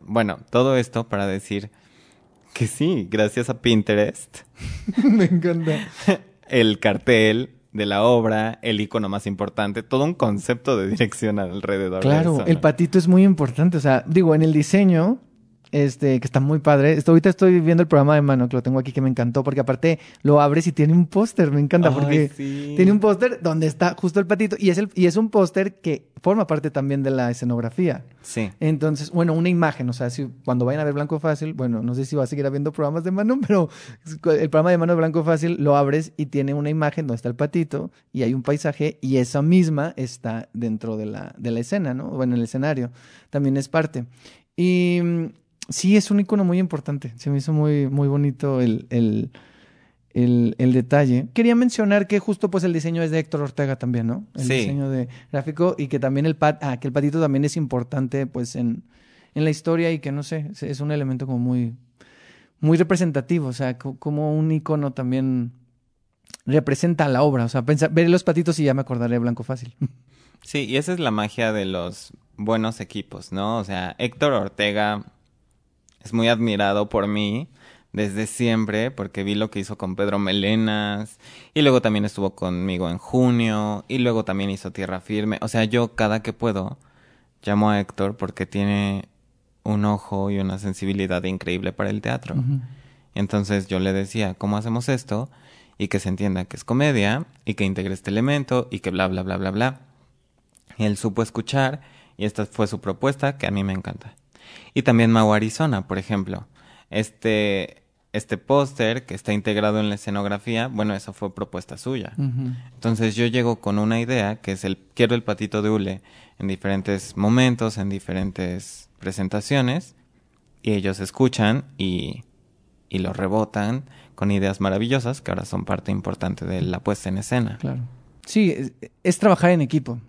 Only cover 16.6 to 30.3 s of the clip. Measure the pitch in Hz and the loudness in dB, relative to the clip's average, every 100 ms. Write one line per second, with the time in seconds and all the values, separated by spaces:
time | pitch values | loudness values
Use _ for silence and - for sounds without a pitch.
16.6 | 151 143 143 151 156 165 190 175 190 180 | 4 6 6 4 6 6 6 6 6 6
17.6 | 160 170 170 147 139 151 143 135 123 127 | 6 4 6 6 6 6 6 4 2 0
18.6 | 123 131 131 135 131 127 120 120 131 135 | 0 0 0 0 0 2 0 0 0 0
19.6 | 127 127 165 160 - - 147 147 147 151 | 0 2 2 0 -4 -2 4 6 6 4
20.6 | 165 143 151 170 165 190 226 - 156 143 | 2 2 6 6 4 2 0 2 2 2
21.6 | 143 170 165 139 143 151 143 - 139 139 | 4 4 4 4 4 4 2 -2 -8 -6
22.6 | 143 147 190 208 214 190 247 240 170 160 | -4 4 6 6 4 2 0 0 -2 0
23.6 | 156 151 175 - 185 202 185 202 214 - | 0 0 -2 0 -2 0 0 0 0 2
24.6 | 190 175 208 - 175 175 220 214 180 190 | 2 2 0 2 2 4 2 4 2 2
25.6 | 190 - 170 143 - - 175 220 185 151 | -2 -4 -4 -4 -6 -4 0 2 2 0
26.6 | 151 143 139 139 135 131 120 120 123 120 | -2 -2 -2 0 0 0 -2 -2 -2 -2
27.6 | 117 147 175 - - _ - - 104 - | -4 0 0 -2 -8 _ -10 -6 -6 -2
28.6 | 156 151 156 143 147 175 170 160 175 170 | -2 0 0 -2 -4 0 0 2 2 2
29.6 | 160 - 123 120 123 123 131 | 2 0 -4 -4 -4 -4 -8